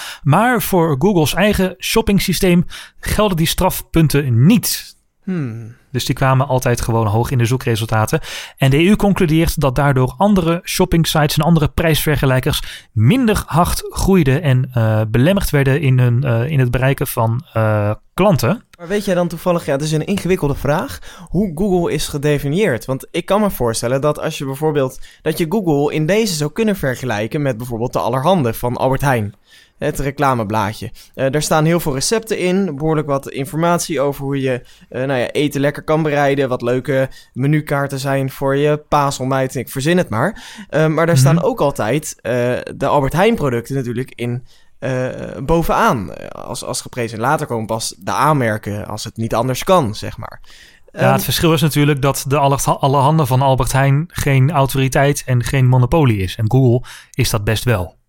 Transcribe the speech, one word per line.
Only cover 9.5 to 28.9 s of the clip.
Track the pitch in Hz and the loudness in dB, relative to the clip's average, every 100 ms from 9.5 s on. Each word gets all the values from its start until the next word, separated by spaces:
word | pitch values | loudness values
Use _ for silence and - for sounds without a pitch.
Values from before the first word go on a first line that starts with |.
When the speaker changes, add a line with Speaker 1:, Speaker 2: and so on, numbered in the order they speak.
| - | 0
Speaker 1:
dat | 143 127 | 0 2
daardoor | 143 131 127 - | 2 4 2 2
andere | 202 202 165 170 | 2 2 2 -2
shoppingsites | - - 185 170 156 165 151 - | -2 0 2 2 2 2 2 2
en | |
andere | 151 170 147 | 4 4 2
prijsvergelijkers | - 170 151 - 139 139 127 139 131 - - - | 0 0 2 0 0 2 2 0 -2 -6 -14 -8
minder | - 110 247 240 - - | 0 4 4 2 0 0
hard | 147 175 - 415 | 0 0 0 -6
groeiden | - - 190 139 131 | -4 2 4 4 2
en, | 143 127 127 | 2 2 2
eh, | - 110 110 110 | 0 2 2 0
belemmerd | 120 139 202 160 | 2 4 2 2
werden | 143 135 135 | 2 2 2
in | 143 127 | 2 4
hun, | 123 120 | 4 2
eh, | 139 117 127 | 0 0 0
in | 156 | 0
het | 127 | 2
bereiken | 120 131 143 139 | 2 0 0 -2
van, | - 113 117 - | -2 0 -2 -4
eh, | - 110 107 104 107 _ | -2 0 2 0 -4 _
klanten. | - 196 156 117 208 - - | 0 2 4 2 -2 -6 -16
Speaker 2:
Maar | 170 | -6
weet | 208 202 | -4 -2
jij | 175 | 0
dan | 175 | 0
toevallig, | 165 - 170 - | -2 -2 -2 0
ja, | |
het | 139 | -2
is | 156 | 0
een | 156 - | -2 -2
ingewikkelde | 196 170 185 147 143 | -2 0 0 0 -2
vraag, | - 151 269 - - - 175 | 0 -2 -2 -10 -16 -18 -6
hoe | 160 208 151 | -2 -2 0
Google | 208 180 170 | 0 2 2
is | 147 - | -2 -4
gedefinieerd? | 151 147 147 139 156 214 117 - | -4 0 0 0 0 0 0 -4
Want | 135 - | -8 -6
ik | 165 - | -6 0
kan | 196 | 0
me | 208 | 0
voorstellen | - 120 113 120 135 | 0 -2 -2 -2 -2
dat | 147 147 | -2 -2
als | 135 151 | -6 -6
je | 139 | -8
bijvoorbeeld, | 135 156 147 131 - - - | -4 -2 0 -2 -4 -16 -10
dat | - 165 | -6 -2
je | 165 | -2
Google | 202 180 143 143 | -2 0 2 2
in | 156 156 | 0 0
deze | 202 226 | 0 0
zou | 160 147 | -2 -4
kunnen | - 220 196 | -2 -2 0
vergelijken | 143 123 127 104 110 156 | -2 -4 -4 -4 -4 -2
met | 143 110 | -2 -4
bijvoorbeeld | 123 117 120 | -6 -6 -4
de | - | -2
Allerhande | 92 127 143 190 120 | -2 0 0 2 0
van | 113 123 120 | -2 -4 -2
Albert | 131 | -2